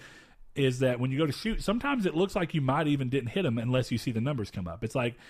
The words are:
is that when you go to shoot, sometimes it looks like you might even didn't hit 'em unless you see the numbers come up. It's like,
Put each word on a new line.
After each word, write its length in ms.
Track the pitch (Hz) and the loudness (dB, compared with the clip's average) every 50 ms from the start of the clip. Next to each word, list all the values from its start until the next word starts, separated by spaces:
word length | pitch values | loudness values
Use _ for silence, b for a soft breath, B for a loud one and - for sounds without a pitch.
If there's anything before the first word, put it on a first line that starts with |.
| B B B B B B B B - - - | B B B B B B B B -18 -8 -2
is 240 | 143 139 131 123 127 | 2 2 2 2 2
that 180 | 135 127 123 117 | 2 2 2 2
when 140 | 127 131 | 0 0
you 60 | 131 139 | 2 2
go 60 | 160 | 0
to 60 | 147 | 0
shoot, 320 | 131 - - 220 226 - | 0 -2 -2 -2 -2 -2
sometimes 420 | - - 208 240 - 285 277 247 190 | 0 0 0 0 0 0 0 2 0
it 120 | 175 147 | 0 2
looks 180 | 160 190 190 - | 2 0 2 2
like 180 | 202 175 - | -2 -2 0
you 80 | - 160 | 0 0
might 280 | 135 131 135 151 160 147 | 2 2 2 2 2 2
even 200 | 147 139 135 123 | 2 2 0 0
didn't 200 | 131 139 117 113 | 0 0 -2 0
hit 180 | - 196 185 | -2 0 0
'em 120 | 139 113 120 | 0 0 0
unless 340 | 113 123 127 127 120 - | 0 2 2 2 2 0
you 60 | 127 117 | -2 -2
see 120 | - 135 | -2 -2
the 100 | 113 110 | -2 0
numbers 300 | 117 143 147 120 101 - | 0 -2 -2 -2 -4 -6
come 160 | - 98 90 | -6 -6 -6
up. 160 | 85 82 107 | -6 -6 -6
It's 140 | - 110 - | -6 -4 -2
like, 180 | 135 120 123 123 B B | 0 -2 -2 -4 B B